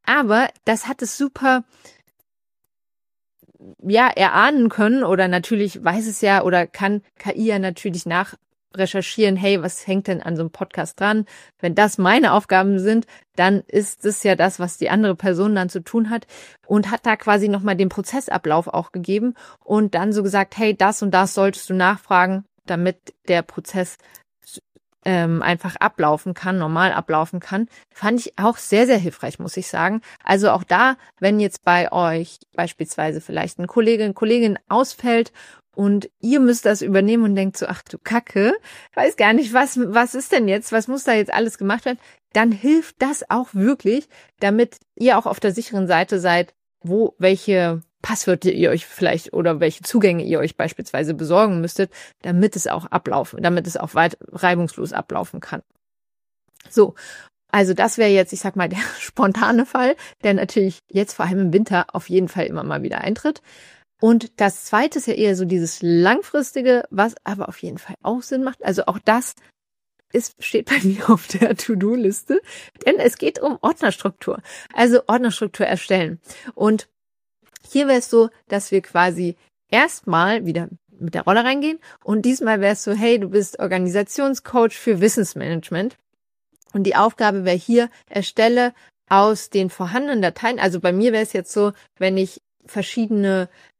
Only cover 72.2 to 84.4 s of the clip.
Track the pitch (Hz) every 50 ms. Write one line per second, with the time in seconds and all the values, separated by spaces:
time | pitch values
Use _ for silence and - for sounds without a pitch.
72.2 | - - 285 392 - - - - - - _ - - 254 339 - - 240 - -
73.2 | - - - - - 294 254 - - 233 339 - 320 214 - - - 196 - -
74.2 | - - - - - - - - - - - - 233 247 240 247 - - 214 247
75.2 | 254 233 - - 220 202 - - 202 - - 170 - - 190 185 170 160 175 165
76.2 | _ - - - - 254 - - 208 214 220 208 - _ _ _ _ _ _ _
77.2 | _ _ _ _ _ _ - - _ - - 277 285 269 262 247 240 - - 233
78.2 | 226 226 _ _ _ - 202 202 196 - 196 190 180 - - 170 180 180 170 175
79.2 | 180 170 170 _ _ _ _ _ _ - 208 233 294 339 - - - - 170 165
80.2 | 175 196 220 226 196 170 156 170 170 - - - _ _ _ - - 165 - 170
81.2 | - 175 196 226 240 254 269 285 277 311 320 320 _ - - _ - - 208 214
82.2 | 208 247 262 254 269 220 220 202 196 196 208 - - 214 202 208 220 233 240 220
83.2 | 196 180 190 208 196 - - - - 180 185 185 180 180 175 202 208 - - -
84.2 | 277 277 269 -